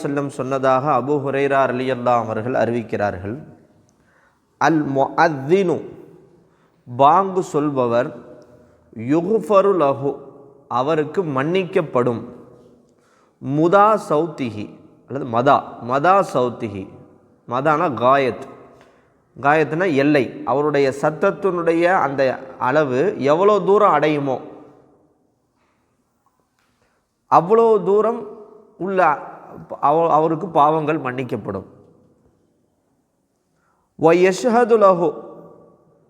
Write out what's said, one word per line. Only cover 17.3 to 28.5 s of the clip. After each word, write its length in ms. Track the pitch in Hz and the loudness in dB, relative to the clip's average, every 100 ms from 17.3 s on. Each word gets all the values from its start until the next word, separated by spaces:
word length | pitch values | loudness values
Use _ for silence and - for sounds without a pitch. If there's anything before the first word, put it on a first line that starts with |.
| _ - | _ -8
மதானா 460 | 123 151 151 175 | -2 0 0 0
காயத், 540 | 110 123 139 131 92 - - - - _ _ _ _ _ - | 0 2 4 2 -2 -10 -20 -20 -20 _ _ _ _ _ -4
காயத்துனா 540 | 135 156 143 156 190 135 | 0 2 0 -2 0 2
எல்லை, 460 | 143 151 110 - - | 2 2 0 -4 -4
அவருடைய 480 | 131 151 147 135 127 | -2 0 0 0 0
சத்தத்தினுடைய 840 | 151 156 196 175 196 175 165 165 | -2 0 -2 0 -4 -2 0 2
அந்த 560 | 175 190 139 139 131 - - - | 2 2 0 0 -2 -2 -10 -6
அளவு 560 | 123 127 147 123 180 - | -2 0 0 0 -2 -2
எவ்வளோ 420 | 135 160 202 208 | 0 2 4 2
தூரம் 340 | 175 202 202 | 2 4 4
அடையுமோ 480 | 151 156 151 139 123 - - - - _ _ _ _ _ _ _ _ _ _ _ _ _ _ _ _ _ _ _ _ _ _ _ _ - | 4 2 0 -2 -6 -8 -20 -20 -20 _ _ _ _ _ _ _ _ _ _ _ _ _ _ _ _ _ _ _ _ _ _ _ _ 2
அவ்வளோ 520 | 143 165 226 226 214 | 2 4 4 4 2
தூரம் 440 | 180 208 214 240 - - - | 2 2 0 -2 -10 -18 -20